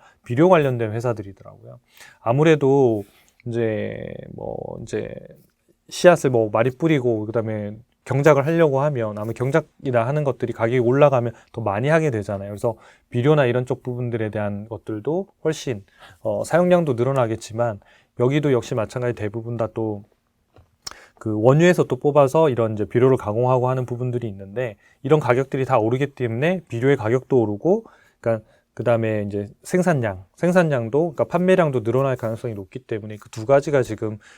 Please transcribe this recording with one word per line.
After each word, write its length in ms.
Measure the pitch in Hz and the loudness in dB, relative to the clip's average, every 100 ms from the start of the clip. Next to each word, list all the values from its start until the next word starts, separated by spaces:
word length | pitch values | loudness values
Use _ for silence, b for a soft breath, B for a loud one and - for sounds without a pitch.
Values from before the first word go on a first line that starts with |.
| b b | b b
비료 240 | - 120 175 | -6 2 4
관련된 440 | 175 139 123 110 | 6 4 0 -4
회사들이더라고요. 880 | 110 123 110 101 95 101 101 117 123 _ B B B | -4 -4 -4 -8 -16 -20 -20 -20 -20 _ B B B
아무래도 840 | 113 131 160 151 139 139 127 107 101 b b _ 120 | -2 2 4 4 4 4 4 2 -6 b b _ -8
이제 560 | 117 113 107 104 - 50 50 50 | -4 -2 -2 -6 -8 -12 -14 -16
뭐 440 | - - - 50 50 | -14 -12 -10 -12 -14
이제 320 | 120 107 - - - - _ _ _ _ _ | -8 -8 -8 -12 -18 -20 _ _ _ _ _
씨앗을 420 | - 180 165 143 | 2 6 6 4
뭐 180 | 123 110 | 2 2
많이 200 | 107 123 | 2 0
뿌리고 560 | 123 165 151 123 110 107 | 0 0 2 0 -2 -2
그다음에 500 | 113 110 107 104 107 - _ | -4 -4 -6 -8 -12 -20 _
경작을 420 | - 131 147 139 135 | -4 2 6 6 4
하려고 340 | 165 160 135 | 2 2 2
하면 380 | 147 131 110 104 | 0 -2 -4 -6
아마 140 | 110 | -8
경작이나 760 | 113 127 156 151 _ 139 120 117 | -4 -2 -2 -2 _ -2 0 0
하는 180 | 147 | -2
것들이 280 | 143 120 117 | -2 -2 -4
가격이 260 | - 117 127 | -2 0 2
올라가면 540 | 120 135 147 131 117 - b | 2 6 6 4 0 -6 b
더 80 | - | -8
많이 280 | 110 101 135 | -4 -2 0
하게 220 | 160 156 | 0 0
되잖아요. 380 | 113 101 98 101 | -2 -4 -8 -8
그래서 260 | 104 120 110 b b b | -6 -4 -4 b b b
비료나 360 | 120 131 151 127 | -2 2 4 4
이런 200 | 123 127 | 0 -2
쪽 160 | 127 | -6
부분들에 480 | - 120 123 113 110 | -6 -6 -4 -4 -4
대한 380 | 107 104 101 110 | -4 -6 -6 -10
것들도 600 | 107 - 107 113 170 196 _ | -12 -8 -8 -4 -6 -6 _
훨씬, 400 | 160 156 - 107 - B B B | -6 -4 -6 -8 -10 B B B
어, 220 | 110 104 | -4 -4
사용량도 500 | 113 160 180 175 156 | 0 2 4 2 2
늘어나겠지만 840 | 113 120 135 113 110 - 110 120 101 _ b b - | 0 0 0 0 -2 -6 -4 -4 -4 _ b b -2
여기도 340 | 123 147 147 | 0 2 2
역시 220 | 123 - | 0 0
마찬가지 400 | 123 104 131 123 | -4 -4 -4 -4
대부분 420 | 110 107 113 113 117 | -4 -6 -8 -8 -6
다 100 | 110 | -6
또 360 | - 110 101 107 _ _ _ _ _ _ _ - B B B | -4 -6 -6 -12 _ _ _ _ _ _ _ -20 B B B
그 180 | 110 107 | -6 2
원유에서 440 | 117 147 175 175 | 4 6 6 4
또 160 | 139 127 | 0 -2
뽑아서 480 | 147 143 135 160 160 | 0 4 4 4 2
이런 240 | 120 110 | 2 -2
이제 120 | 107 | -2
비료를 320 | 104 123 127 131 | -2 2 4 2
가공하고 520 | 107 107 123 131 123 | 0 -2 2 2 0
하는 180 | 131 123 | -2 -4
부분들이 420 | 123 127 120 120 | -6 -6 -6 -6
있는데 460 | 98 98 104 123 101 b b | -10 -12 -8 -8 -10 b b
이런 160 | 135 156 | 2 2
가격들이 440 | 120 127 131 135 | 2 -2 -2 -4
다 140 | 127 131 | -2 0
오르기 380 | 110 127 143 - | 0 -2 -4 -6
때문에 460 | 120 113 156 185 - | -6 -2 -2 -4 -6
비료의 280 | 120 131 139 | -2 0 0
가격도 440 | 107 127 - 131 | 0 -2 0 0
오르고, 440 | 107 104 160 214 - b b b | 0 0 0 0 -2 b b b
그러니까 240 | 117 113 - b b | -4 -4 -6 b b
그다음에 480 | - 117 117 110 107 101 | -6 0 0 0 -2 -4
이제 180 | 101 104 - | -6 -8 -12
생산량, 600 | - 180 180 147 113 95 - | -4 0 2 0 -2 -6 -12
생산량도, 800 | _ 175 180 165 135 113 131 170 | _ 0 2 2 0 -2 -2 -2
그러니까 100 | 127 117 | -2 -2
판매량도 580 | 175 180 185 160 127 | 0 2 4 2 0
늘어날 320 | 110 127 139 127 | 0 0 0 -2
가능성이 380 | 113 113 123 | -4 -6 -8
높기 260 | 104 95 127 | -10 -12 -14
때문에 380 | - 110 107 104 | -10 -10 -10 -16
그 120 | - | -16
두 160 | - 110 | -8 2
가지가 380 | 139 143 139 | 2 2 0
지금 340 | 120 104 110 107 b | 0 -4 -8 -8 b